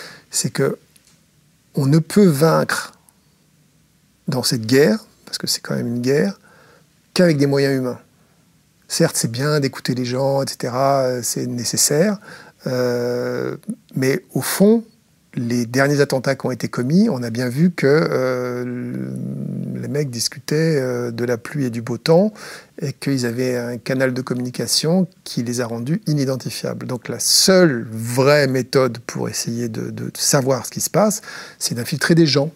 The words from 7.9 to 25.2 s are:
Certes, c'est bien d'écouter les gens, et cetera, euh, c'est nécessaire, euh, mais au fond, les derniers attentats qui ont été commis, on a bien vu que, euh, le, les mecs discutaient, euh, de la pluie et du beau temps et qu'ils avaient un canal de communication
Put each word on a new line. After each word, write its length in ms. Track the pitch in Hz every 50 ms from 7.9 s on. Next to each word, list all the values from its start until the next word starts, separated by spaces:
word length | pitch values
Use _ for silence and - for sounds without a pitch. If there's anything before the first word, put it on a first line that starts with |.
| 117 - - _ _ _ _ _ _ _ _ _ _ _ _ _ _ _ _ -
Certes, 260 | - - 165 151 -
c'est 160 | - - 120
bien 300 | 117 123 139 151 151 151
d'écouter 340 | 139 127 - - - - 127
les 80 | 123 127
gens, 360 | 120 123 127 139 139 139 139 135
et 60 | -
cetera, 540 | - - - 127 117 127 135 139 139 135 131
euh, 160 | 127 127 123 117
c'est 240 | - - 139 127 123
nécessaire, 680 | 123 120 113 - - 113 - - 147 147 180 214 202 196 - - - - - - _ _ - -
euh, 880 | 127 127 123 123 123 123 120 120 123 123 123 123 123 123 127 131 131 - - - 226 - _ _ -
mais 300 | 143 131 131 143 - - _ -
au 80 | 143
fond, 420 | 127 - - - 190 208 226 233 220 - _ _ _ _ _ _ _ _ -
les 300 | - 120 117 120 123 120
derniers 340 | 113 120 135 139 143 147 139
attentats 360 | 143 135 139 131 117 139 135
qui 100 | - - 127
ont 40 |
été 160 | 127 113 - -
commis, 420 | - - 123 131 156 190 220 233
on 120 | - 123
a 80 | 120 117
bien 180 | 113 120 127 123
vu 200 | 120 143 170 185
que, 160 | 175 - -
euh, 760 | 135 143 156 165 - - 131 127 127 127 127 123 123 123 123 123
le, 1160 | 123 123 123 123 123 127 131 131 65 65 - - 131 135 139 135 - - - 90 - - -
les 60 | 120 117
mecs 220 | 131 147 151 135
discutaient, 680 | 120 117 - - - 139 - - 151 151 160 165 156 139
euh, 320 | 131 127 123 123 120 120
de 140 | 117 117 120
la 120 | 120 120 113
pluie 280 | - - - 147 135
et 40 | 123
du 120 | 113 117
beau 160 | 113 120 120 110
temps 360 | - - 165 175 202 214 214 - - - - - - _ - -
et 120 | - 139 131
qu'ils 320 | - - 139 139 131 123
avaient 300 | 117 113 123 131 127 123 123
un 200 | 120 120 123 117
canal 360 | - - 135 131 135 131 127
de 80 | 127
communication 840 | 127 - 127 123 123 127 123 - 123 113 - - - 156 170 190 180 - _ _